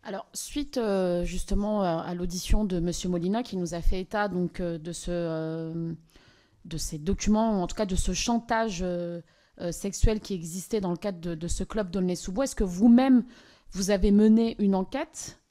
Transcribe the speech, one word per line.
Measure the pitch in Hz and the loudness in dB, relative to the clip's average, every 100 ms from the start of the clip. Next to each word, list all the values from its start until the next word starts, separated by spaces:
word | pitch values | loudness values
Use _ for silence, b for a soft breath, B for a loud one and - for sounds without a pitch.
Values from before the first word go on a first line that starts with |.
| - | -10
Alors, | 196 - | -10 -10
suite, | - - - 285 269 | -12 -8 -6 -4 -2
euh, | 226 196 185 175 175 | 0 0 0 0 -2
justement | 180 - 196 208 214 | -4 0 0 0 0
à, | 190 165 | 0 -2
à | - 175 | -4 -6
l'audition | 180 175 - 208 | -6 -6 2 2
de | 214 180 | 4 0
Monsieur | 175 165 180 | -2 -2 -2
Molina, | 180 175 220 | -2 0 -2
qui | 247 190 | -2 -4
nous | 175 | -4
a | 170 | 0
fait | 160 190 | 2 2
état, | 185 214 208 | -2 -2 -2
donc, | 180 175 - | 0 -4 -4
euh, | 175 170 | -6 -6
de | 160 | -8
ce, | 165 - | -10 -6
euh, | 175 170 160 160 160 165 165 165 160 _ b b b b b | -4 -2 -4 -4 -6 -6 -6 -6 -8 _ b b b b b
de | - - | -10 -8
ces | - 160 | -6 -6
documents, | 151 208 - 214 226 208 | -4 -2 2 2 2 0
ou | |
en | 180 | -2
tout | - | -2
cas | 208 | -2
de | 185 | 0
ce | - | 0
chantage, | 185 - 233 233 226 226 175 | 0 0 0 0 -2 -2 -4
euh, | 180 175 175 170 - b b - | -4 -4 -6 -8 -12 b b -10
euh, | 175 | -8
sexuel | 165 196 - - 220 | -6 -8 0 2 2
qui | - | -4
existait | 190 165 180 - 220 | -8 -6 -10 -4 -4
dans | 190 | -2
le | 175 | -4
cadre | 208 180 | -6 -8
de, | 170 165 | -8 -8
de | 170 | -6
ce | - 190 | -4 -4
club | 220 202 | -4 -4
d'Aulnay-sous-Bois, | 185 185 180 - 185 269 | -2 -2 -2 -4 -2 -4
est-ce | - | 0
que | |
vous-même, | 196 175 233 233 262 254 - B B B B | -2 4 8 8 8 6 4 B B B B
vous | 180 196 | -6 0
avez | 202 208 | 4 6
mené | 202 214 220 226 - | 8 8 6 4 2
une | 202 190 | 2 2
enquête | 190 269 302 - - - _ | 0 -6 -8 -10 -16 -16 _